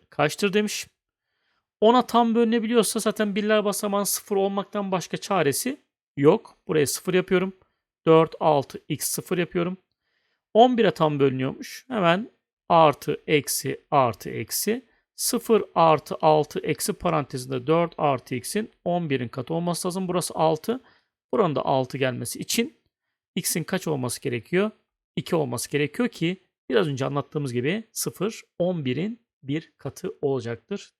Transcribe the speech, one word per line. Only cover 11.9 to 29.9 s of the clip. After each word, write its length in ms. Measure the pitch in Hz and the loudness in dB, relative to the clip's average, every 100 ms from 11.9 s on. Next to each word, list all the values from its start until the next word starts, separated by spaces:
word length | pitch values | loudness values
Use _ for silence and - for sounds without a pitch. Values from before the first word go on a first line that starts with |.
| 233 170 180 240 _ _ _ - | 0 2 2 -2 _ _ _ 2
artı, 540 | 170 156 135 - 147 - | 6 6 4 -4 -6 0
eksi, 580 | 151 - - 135 139 - | 0 0 -4 -6 -8 -2
artı, 400 | 147 123 - - | 2 2 -2 -8
eksi. 560 | 123 113 - 202 247 - _ _ - | -8 -6 -4 -2 -4 -6 _ _ -8
Sıfır 480 | - 233 - 214 - | -4 -2 2 2 2
artı 420 | 175 165 151 - - | 4 4 4 0 0
altı 400 | 160 151 147 - | 4 4 2 -4
eksi 320 | - 151 - | -4 -4 -4
parantezinde 760 | 185 175 160 135 131 131 131 127 | -4 -2 -2 -2 -8 -6 -6 0
dört 280 | 165 170 - | 0 0 0
artı 360 | 151 131 - | 0 0 -4
x'in 360 | 127 - 208 226 _ | -8 -4 -6 -6 _
on 260 | 175 175 165 | -4 -2 0
birin 180 | 135 117 | -2 -4
katı 260 | - - | -8 -6
olması 340 | 165 175 170 185 | -4 -4 -4 -4
lazım. 200 | 180 185 | -4 -4
Burası 260 | 180 - | -2 -4
altı. 480 | - 160 160 - 254 _ _ _ _ - | 0 2 2 -2 -6 _ _ _ _ -4
Buranın 240 | 247 175 135 | 0 2 0
da 80 | |
altı 340 | - 135 127 131 | 0 0 0 -2
gelmesi 400 | 131 123 120 - | -4 -4 -8 -8
için 400 | 175 - 240 _ _ _ _ _ _ | -4 -2 -2 _ _ _ _ _ _
x'in 300 | 196 - 180 | -6 -4 -4
kaç 240 | 151 185 170 | -4 -4 -2
olması 320 | 143 123 - | -4 -4 -4
gerekiyor? 500 | 139 120 - 175 214 - _ _ _ - | -6 -6 -2 -2 -2 -4 _ _ _ -10
İki 200 | - 170 | -2 -2
olması 340 | 135 123 - | -2 -4 -4
gerekiyor 380 | 143 147 - 247 | -2 -2 -2 -4
ki 360 | - 165 185 _ _ - | -2 -4 -4 _ _ -2
biraz 180 | 233 160 | 0 0
önce 160 | 131 | -2
anlattığımız 480 | 135 143 - 156 139 | -2 -4 -4 -6 -4
gibi 320 | 120 135 208 - | -2 -2 -4 -6
sıfır, 500 | - 151 - 202 - - - | -8 -8 -6 -8 -8 -12 -4
on 260 | 175 180 | -4 -2
birin 380 | 127 127 208 240 _ _ | -2 -2 -4 -8 _ _
bir 300 | 131 151 - _ | -8 -8 -8 _
katı 360 | 139 | -14